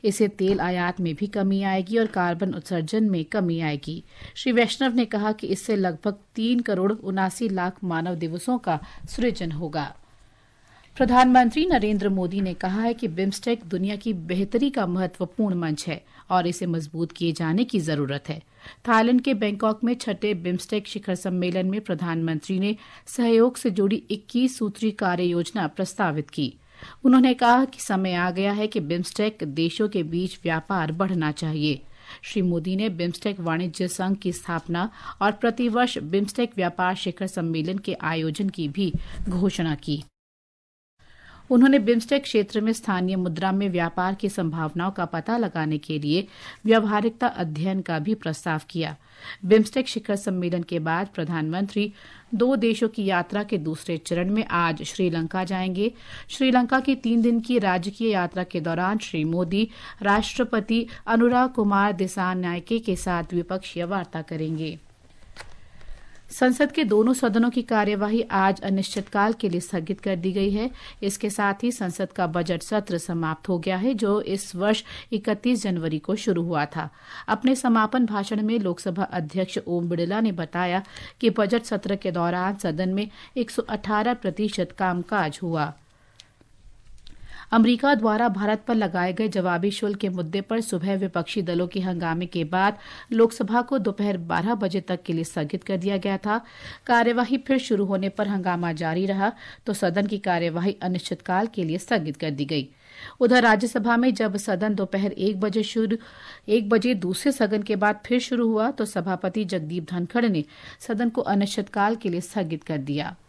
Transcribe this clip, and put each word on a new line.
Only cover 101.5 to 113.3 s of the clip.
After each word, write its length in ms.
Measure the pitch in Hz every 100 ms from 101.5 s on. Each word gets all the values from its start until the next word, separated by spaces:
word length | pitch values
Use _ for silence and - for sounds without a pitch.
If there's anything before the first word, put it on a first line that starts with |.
| 220
लिए 140 | 160 170
स्थगित 380 | - 226 151 147
कर 140 | 160
दी 140 | 139
गई। 240 | 143 156 131 _ - - - -
उधर 220 | 240 247
राज्यसभा 540 | 233 214 233 247 220 233
में 180 | 254
जब 220 | 214 220 202
सदन 380 | 214 180 214
दोपहर 380 | 202 190 196 202
एक 280 | - 190 190
बजे 220 | 208 220
शुरू, 340 | 208 226 220 226 - - - - -
एक 200 | 226 202
बजे 260 | 220 247
दूसरे 380 | 214 180 180 285
सदन 300 | 277 214 214
के 140 | 214 202
बाद 240 | 208 214 -
फिर 140 | 247
शुरू 280 | 240 240 226
हुआ 220 | 214 226
तो 140 | -
सभापति 600 | 214 190 175 180 190 214
जगदीप 460 | 196 185 156 175 156
धनखड़ 360 | 175 175 240 240
ने 180 | 175 147 - - -
सदन 280 | - 196 240
को 120 | 226
अनिश्चितकाल 760 | - 202 202 - 202 208 208 220
के 120 | 202
लिए 120 | 175
स्थगित 440 | - 214 165 156
कर 140 | - 156
दिया। 380 | 135 143 147 175 _